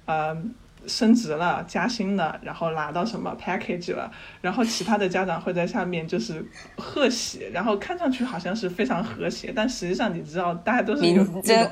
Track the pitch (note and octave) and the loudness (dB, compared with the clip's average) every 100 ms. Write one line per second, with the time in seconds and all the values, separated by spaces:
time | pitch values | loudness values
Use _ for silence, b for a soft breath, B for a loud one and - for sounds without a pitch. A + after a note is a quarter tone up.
0 | - D#3 D#3 D#3+ F3+ - - - - - | -2 0 0 -2 -6 -10 -18 -16 -6 4
1 | A3 B3 D#3 D3+ F3 D3+ F3 F#3+ F#3 - | 6 6 4 0 0 0 -2 -2 0 0
2 | F#3+ G3 D#3+ - D#3 D3 E3 D#3+ D3+ D#3+ | 0 0 0 -2 -10 -4 -2 -2 -2 -2
3 | G3 F#3 C#3 - - F#3 - F3+ - - | -2 -2 -6 -6 -4 -4 -4 -6 -4 -6
4 | - B B B F3+ A3 A3+ - F3+ G#3 | -6 B B B -2 0 0 0 0 2
5 | F#3+ F#3 F#3+ E3 - F#3 B3+ A3+ F3+ F3 | 2 2 0 -2 -2 0 0 0 -2 -4
6 | D#3+ F3+ - D#3 - B B - - - | -2 -4 -4 -6 -10 B B -14 -6 2
7 | C4 - - - - G#3 A3+ G#3 - F4+ | 2 2 -4 -8 -6 -2 0 0 -2 -2
8 | E4 B3+ B3 E3+ F3 G#3 F3+ F3 G#3+ E3+ | 0 0 -2 -4 -4 -2 -2 0 0 0
9 | A3 - E3+ - - F3 A#3+ - F3 F#3 | -2 -4 -4 -4 -4 -2 -2 -2 -2 0
10 | A3+ E3+ D#3 D#3+ F3 E3+ - A#3+ - G#3+ | 0 -2 -6 -2 -2 -2 0 2 2 4
11 | E3+ F3 G3 E3+ G#3+ A3+ A3+ | 6 6 6 2 6 6 8